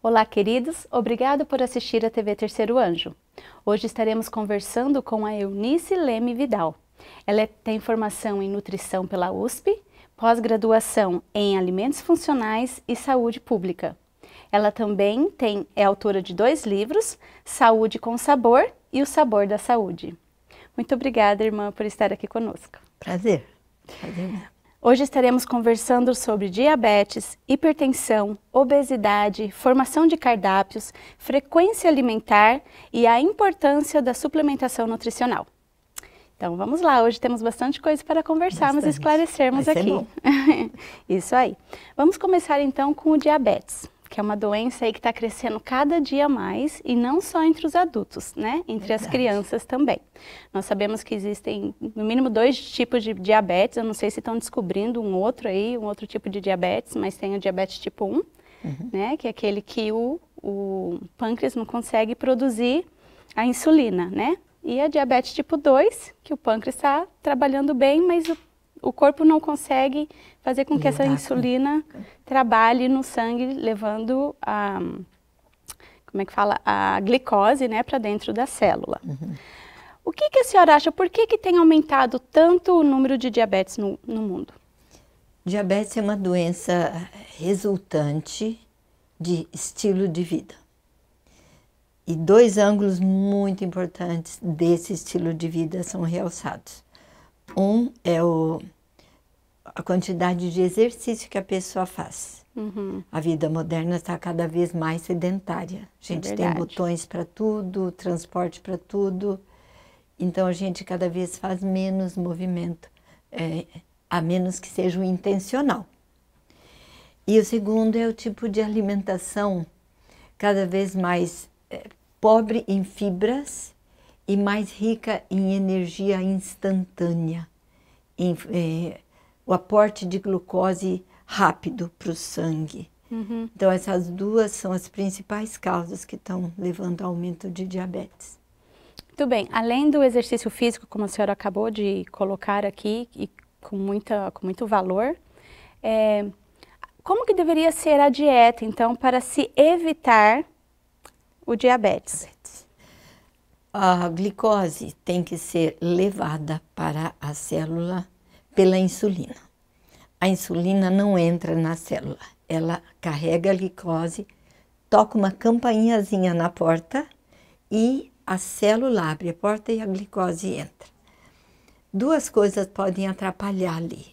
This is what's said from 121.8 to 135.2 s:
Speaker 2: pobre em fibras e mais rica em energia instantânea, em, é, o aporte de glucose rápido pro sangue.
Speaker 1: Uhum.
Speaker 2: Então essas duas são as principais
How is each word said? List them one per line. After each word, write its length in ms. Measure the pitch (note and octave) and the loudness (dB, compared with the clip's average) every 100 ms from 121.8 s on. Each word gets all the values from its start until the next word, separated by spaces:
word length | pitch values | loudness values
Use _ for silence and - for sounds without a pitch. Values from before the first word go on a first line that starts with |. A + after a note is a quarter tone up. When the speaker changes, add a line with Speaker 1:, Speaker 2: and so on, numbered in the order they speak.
| - _ _ _ | -16 _ _ _
Speaker 2:
pobre 440 | G#3+ A3+ G#3+ - D3+ | 4 6 4 -4 -2
em 160 | G3 | -2
fibras 920 | F#3+ - G3+ F3+ G#3+ C4 C#4+ - - _ _ _ _ _ - | -4 -4 -4 0 -2 -2 -8 -16 -18 _ _ _ _ _ -2
e 80 | G3 | 0
mais 340 | G3+ G#3 G#3 | 0 -2 -6
rica 520 | - A3 A3+ - G#3 - | -4 -2 -2 -4 -6 -4
em 240 | F#3+ F#3+ | -2 0
energia 680 | G3 F#3+ F#3+ F3 - G3 F#3 | 0 0 -2 -4 -4 -2 0
instantânea, 1300 | F#3+ F#3+ - - G3 F#3+ F3+ - E3+ E3+ E3 E3 E3 _ _ _ _ _ _ - | -2 -4 -6 -6 -2 -2 -4 -4 -2 -2 -2 -6 -10 _ _ _ _ _ _ -4
em, 200 | F3+ E3 - | -4 -4 -4
é, 480 | F3 E3 D#3+ E3+ - _ _ _ _ | -4 -2 -4 -6 -10 _ _ _ _
o 80 | - | -4
aporte 540 | F#3 - G#3 G#3+ G#3 F3+ | -2 2 2 2 0 -6
de 120 | F#3+ | -6
glucose 840 | G3 F#3 - F#3 F#3 F3+ F#3+ F#3 - _ - | -4 -4 -2 -2 -2 -2 -4 -6 -8 _ -10
rápido 640 | - F3+ - E3 F#3+ E3+ _ | 0 0 0 -8 -8 -10 _
pro 160 | F#3 | -10
sangue. 760 | E3 - - E3 D#3 D#3 - F#3 _ _ | -8 -8 -6 -4 -4 -6 -10 -18 _ _
Speaker 1:
Uhum. 380 | A3+ G#3 A3+ A3+ | -10 -8 -8 -8
Speaker 2:
Então 160 | - F#3+ | 0 0
essas 380 | F#3 G3+ F#3 E3+ | 0 -2 -4 -4
duas 440 | F3+ G3 A3+ G#3 | -6 0 0 0
são 180 | - F#3+ | -4 -6
as 160 | F#3 - | -6 -8
principais 720 | - G3 F#3+ | -6 -6 -6